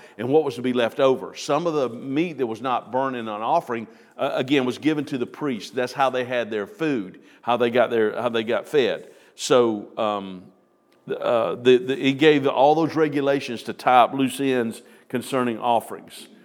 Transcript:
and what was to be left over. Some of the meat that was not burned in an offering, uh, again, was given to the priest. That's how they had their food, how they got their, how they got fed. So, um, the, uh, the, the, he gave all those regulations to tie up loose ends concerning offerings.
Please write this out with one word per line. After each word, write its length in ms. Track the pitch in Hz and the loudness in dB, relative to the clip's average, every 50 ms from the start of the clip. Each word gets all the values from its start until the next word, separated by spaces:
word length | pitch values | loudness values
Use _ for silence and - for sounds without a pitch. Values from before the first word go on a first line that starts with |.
| - - - - | -14 -18 -12 -8
and 120 | 107 123 | -2 2
what 140 | 135 160 156 | 2 2 2
was 120 | 143 127 | 2 -2
to 60 | 123 | -4
be 120 | 123 131 123 | -2 -2 0
left 260 | 123 120 110 - - | 2 0 0 0 2
over. 360 | 139 135 131 110 95 87 87 | 4 4 4 2 -2 -10 -12
Some 320 | - - - 147 151 175 175 | -10 -4 -2 -2 0 0 0
of 60 | 156 | -2
the 160 | 151 135 120 | 0 -2 -2
meat 480 | 117 120 - 135 135 143 170 185 156 127 | -4 -8 -8 -4 -2 -2 -2 -2 -2 -4
that 100 | 135 113 | -4 -4
was 140 | 110 107 | -4 -4
not 300 | 120 135 123 113 - 101 | -4 -4 -4 -4 -4 -4
burned 240 | 110 127 135 135 131 | -2 -2 -2 -2 -4
in 120 | 123 113 113 | -6 -6 -8
an 140 | 107 104 | -8 -6
offering, 460 | 110 120 151 170 165 - 120 117 113 - - - - _ _ - | -2 0 0 0 0 -2 -6 -8 -8 -10 -16 -20 -20 _ _ -4
uh, 140 | - 135 - | -4 -2 -2
again, 320 | 147 135 127 143 143 127 | -2 -2 2 2 2 2
was 120 | 123 120 - | 2 -2 -2
given 280 | - 147 156 151 143 | 0 0 0 0 -2
to 120 | 147 147 127 | -4 -4 -6
the 80 | 117 | -6
priest. 500 | - - - 151 147 127 104 - - - | -6 -8 -6 -6 -4 -4 -6 -8 -8 -6
That's 180 | 123 123 123 - | -4 -4 -4 -2
how 160 | 143 143 131 | 0 0 0
they 140 | 127 127 127 | 0 -2 -4
had 280 | 120 127 123 117 107 | -2 -2 -4 -2 -2
their 160 | 110 107 101 98 | -4 -4 -6 -6
food, 540 | - - 160 156 139 117 95 92 - - - - - _ | -6 -4 -4 -2 -2 -2 -4 -6 -12 -18 -20 -20 -20 _
how 160 | - - 123 117 | -4 -2 0 2
they 120 | 123 120 | 2 2
got 200 | 117 123 - - | 4 4 2 4
their, 320 | 117 117 110 107 101 - | 4 2 2 2 0 -2
how 80 | 117 123 | -4 -2
they 140 | 113 113 113 | -2 -2 -2
got 240 | 110 117 104 - - | -2 -2 -4 -4 -2
fed. 420 | - 151 123 101 87 73 - - - - _ _ _ | 0 2 2 2 0 -4 -8 -14 -20 -20 _ _ _
So, 600 | - - - 147 127 123 117 110 104 98 - - - | -8 0 4 4 6 6 4 2 -2 -6 -10 -6 -4
um, 460 | 113 107 104 101 98 95 92 92 92 - _ _ _ _ _ _ _ _ _ _ _ - | -2 -2 -2 -4 -6 -8 -12 -14 -16 -20 _ _ _ _ _ _ _ _ _ _ _ -10
the, 120 | - - | -8 -4
uh, 360 | - - 123 117 113 - - | -2 0 0 0 0 -2 -4
the, 220 | 120 120 127 127 123 | 0 4 6 6 6
the, 180 | 127 127 135 | 4 0 -4
he 180 | - 143 135 139 | -2 -2 -2 0
gave 320 | 135 151 156 151 143 131 | 4 4 4 4 4 2
all 300 | 135 - 120 131 143 151 | 0 2 4 4 4 4
those 200 | 160 165 143 127 | 4 2 0 0
regulations 680 | 151 160 156 139 147 139 139 139 143 135 - 120 107 - | 0 0 0 0 0 0 0 0 0 -2 -4 -8 -10 -8
to 100 | - 104 | -10 -10
tie 280 | - - 135 127 127 | -4 2 4 6 6
up 120 | 117 - 135 | 6 6 4
loose 260 | 135 135 127 127 - | 0 -2 -2 -2 -2
ends 440 | 139 135 131 127 117 113 104 - - - - - _ - | -2 0 0 0 0 -2 -4 -10 -14 -20 -20 -20 _ -8
concerning 480 | - 123 113 - 135 131 123 120 117 107 | -8 -8 -6 -4 -2 0 0 0 -2 -2
offerings. 680 | 104 120 120 110 - - - - - - - - - - - - _ | 0 0 0 0 0 -4 -12 -16 -16 -18 -20 -20 -20 -20 -20 -20 _